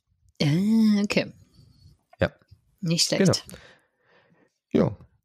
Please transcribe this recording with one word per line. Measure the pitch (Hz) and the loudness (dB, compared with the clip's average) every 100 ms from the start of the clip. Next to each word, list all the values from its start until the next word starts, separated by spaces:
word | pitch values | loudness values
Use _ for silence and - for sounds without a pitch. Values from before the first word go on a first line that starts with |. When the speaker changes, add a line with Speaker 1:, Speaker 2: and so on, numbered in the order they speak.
| _ _ _ - | _ _ _ -4
Speaker 1:
Äh, | 147 160 208 226 214 208 | -2 0 0 2 2 2
okay. | 202 - - - _ _ - _ - _ _ - | 0 -4 -4 -12 _ _ -20 _ -20 _ _ -6
Speaker 2:
Ja. | 90 - _ - _ - | -6 -6 _ -20 _ -12
Speaker 1:
Nicht | 170 170 - | -6 -2 -2
schlecht. | - 190 - - - - _ _ _ _ _ _ _ _ _ _ | 2 2 2 -4 -20 -20 _ _ _ _ _ _ _ _ _ _
Speaker 2:
Genau. | - - | -2 -2
Ja. | 104 - _ | -4 -20 _